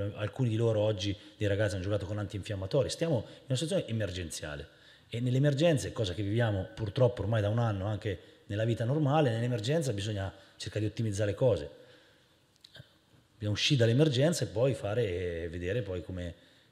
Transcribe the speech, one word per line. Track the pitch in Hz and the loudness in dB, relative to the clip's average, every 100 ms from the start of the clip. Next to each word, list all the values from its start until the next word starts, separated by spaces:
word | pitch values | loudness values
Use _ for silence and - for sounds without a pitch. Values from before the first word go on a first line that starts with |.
| 101 - | -6 -4
alcuni | 104 - 123 | -6 -2 0
di | 110 | 2
loro | 117 107 | 2 2
oggi, | 107 104 101 98 - - | 2 0 -4 -6 -10 -4
dei | 104 | 0
ragazzi | 101 107 98 | 2 0 0
hanno | |
giocato | 92 104 92 | -2 -2 -2
con | 104 | -6
antinfiammatori. | 101 101 87 98 92 143 - | -6 -8 -6 -6 0 0 0
Stiamo | - 165 131 - | -2 0 0 -2
in | - - | -14 -4
una | 127 | -2
situazione | 160 185 - | 0 -2 -2
emergenziale | 113 98 90 80 - 78 71 76 - - - _ | -2 -2 -4 -8 -8 -8 -10 -12 -18 -20 -20 _
e | 117 | -4
nelle | 123 131 | 0 2
emergenze, | 147 135 170 147 95 | 2 4 4 2 0
cosa | - 101 | -2 -4
che | 90 | -2
viviamo | 101 110 113 98 - - | -2 2 2 0 -4 -6
purtroppo | 104 - 123 - | -6 2 2 2
ormai | 98 113 | 0 2
da | 101 | 2
un | 113 | 2
anno | 117 101 98 | 0 0 -2
anche | 104 107 90 - - - | -2 -4 -6 -10 -20 -6
nella | 104 113 | -2 0
vita | 113 | 0
normale, | 113 151 139 156 139 | 0 2 2 4 4
nell'emergenza | 113 123 120 104 160 135 | 2 0 -2 0 0 0
bisogna | 101 104 101 95 - - - | -2 -4 -4 -4 -8 -20 -14
cercare | 104 107 | -8 -2
di | 107 | -2
ottimizzare | - 110 101 104 | -2 -2 0 0
le | 98 | 2
cose. | 131 87 73 - - - _ _ _ _ _ _ - - - _ _ _ _ _ | 2 2 -2 -12 -20 -20 _ _ _ _ _ _ -20 -20 -20 _ _ _ _ _
Bisogna | 104 | -2
uscire | 104 - 139 | 0 2 6
dall'emergenza | 117 120 160 120 151 170 | 6 6 4 4 2 2
e | 98 | -2
poi | 98 135 | 0 0
fare, | 110 101 110 107 90 90 85 85 | 0 -2 -2 0 -2 -4 -4 -6
vedere | 87 87 113 | -6 -4 -2
poi | 95 90 | -4 -6
come, | - 90 87 - - _ _ | -6 -8 -8 -10 -20 _ _